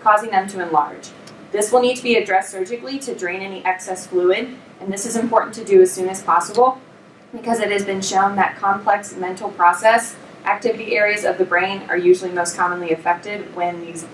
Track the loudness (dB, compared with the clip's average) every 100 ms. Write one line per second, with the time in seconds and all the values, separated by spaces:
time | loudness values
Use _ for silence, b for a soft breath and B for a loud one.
0 | 4 4 4 -2 -2 -4 -2 0 -2 -6
1 | -18 -20 -20 -20 -8 -2 2 2 2 0
2 | 0 2 2 0 0 -6 -6 -8 -8 -10
3 | -8 -6 -6 -6 -8 -6 -4 -4 -4 -10
4 | -2 2 4 2 0 -10 -20 -14 -8 -6
5 | -4 -2 2 2 0 -6 4 6 6 4
6 | -4 -4 0 0 2 4 4 2 -8 -20
7 | -20 -20 -18 -10 -4 -2 0 -2 -2 -4
8 | -2 2 2 2 0 0 -2 0 0 0
9 | -2 -8 -8 -6 -8 2 2 4 4 4
10 | 2 -12 -20 -10 -4 -2 -2 -2 -2 0
11 | 2 0 -2 0 0 0 0 -4 -4 0
12 | 4 4 4 -2 -4 0 -2 -2 -2 -2
13 | 0 -2 -2 -8 -8 -4 -4 -4 -10 -12
14 | -12